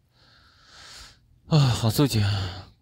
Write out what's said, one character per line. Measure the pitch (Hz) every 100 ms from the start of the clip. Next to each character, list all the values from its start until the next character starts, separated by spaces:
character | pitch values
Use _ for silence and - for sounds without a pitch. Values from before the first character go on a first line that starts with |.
| _ _ _ _ _ _ _ - - - - _ _ _ -
啊， | 156
好 | 135 107 113
肃 | 123 143
静 | 110
啊！ | 101 101 92 - - _